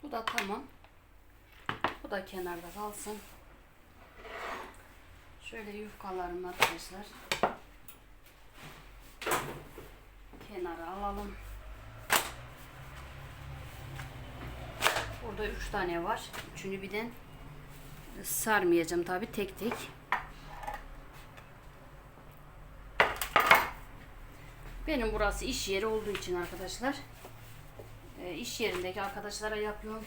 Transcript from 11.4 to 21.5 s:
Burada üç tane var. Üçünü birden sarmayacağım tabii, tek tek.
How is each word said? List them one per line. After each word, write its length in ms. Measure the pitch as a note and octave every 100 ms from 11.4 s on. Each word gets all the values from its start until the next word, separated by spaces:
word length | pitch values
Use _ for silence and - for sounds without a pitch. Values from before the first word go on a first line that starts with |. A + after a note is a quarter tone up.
| - - - - - - - - - - - - - - - - - - - - - - - - - - C2+ - - B1+ A#2+ - - - - - - - A3+
Burada 200 | G3+ G#3
üç 240 | - -
tane 340 | G#3 F3+ E3+
var. 180 | F3 A3+ - - -
Üçünü 280 | - G3 F#3+
birden 280 | F#3+ G#3+ A#3+ A#3 - - - - - - - - - F#3+
sarmayacağım 840 | G3 - - G#3+ F3+ E3+ E3 F3
tabii, 280 | F3 F3+ A3+
tek 260 | - G3 -
tek. 160 | G#3+ - - - - - - - - - - - - - - - - - -